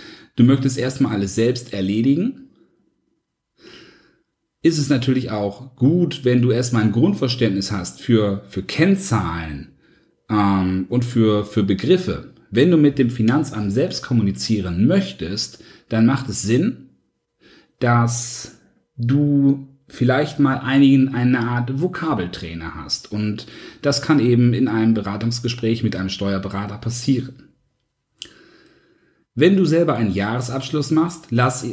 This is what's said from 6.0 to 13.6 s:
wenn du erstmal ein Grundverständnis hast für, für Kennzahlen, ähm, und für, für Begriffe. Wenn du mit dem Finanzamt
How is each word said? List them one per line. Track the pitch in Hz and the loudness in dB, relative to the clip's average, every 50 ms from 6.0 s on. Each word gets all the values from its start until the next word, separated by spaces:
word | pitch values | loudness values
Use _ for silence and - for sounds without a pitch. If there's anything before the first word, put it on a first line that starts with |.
| 175 143 - - - | 2 0 -2 -2 0
wenn | 123 123 123 120 | 2 2 4 4
du | 110 | 2
erstmal | 110 120 123 - 120 113 107 | 2 0 0 0 0 2 2
ein | 107 | 2
Grundverständnis | 98 117 143 196 202 - - 123 120 - 117 107 95 98 98 - | 2 2 2 2 2 0 -2 -2 0 0 0 0 0 -2 -4 -4
hast | 104 95 87 - - - | -6 -6 -6 -8 -12 -8
für, | - - 117 110 107 101 98 98 - - | 0 2 2 4 4 2 -2 -4 -8 -10
für | - 95 - | -10 -10 -8
Kennzahlen, | - - - 165 196 196 190 - - 117 104 92 82 82 82 80 78 76 69 - - _ _ _ _ _ _ _ _ _ _ _ - | -6 -2 0 2 2 2 2 0 -2 -2 -2 -2 -2 -6 -6 -8 -10 -10 -12 -14 -16 _ _ _ _ _ _ _ _ _ _ _ -4
ähm, | 110 104 101 98 98 95 92 92 95 95 92 - | -2 0 2 2 2 2 0 0 0 -2 -2 -2
und | 120 123 120 | -2 -2 -2
für, | 120 - 117 110 107 107 104 104 | 0 0 2 2 4 2 0 -2
für | - - 113 98 | -2 -2 -2 0
Begriffe. | 98 101 95 - 127 185 180 - - 87 - - - - _ _ _ | 0 0 0 2 2 2 2 0 -2 -6 -8 -10 -16 -20 _ _ _
Wenn | 98 113 143 180 | 0 2 4 4
du | 175 | 6
mit | 156 147 143 143 - | 6 4 4 4 2
dem | 131 117 | 0 0
Finanzamt | 117 - 110 113 127 151 147 - - 107 | 0 0 0 2 2 2 0 -2 -6 -6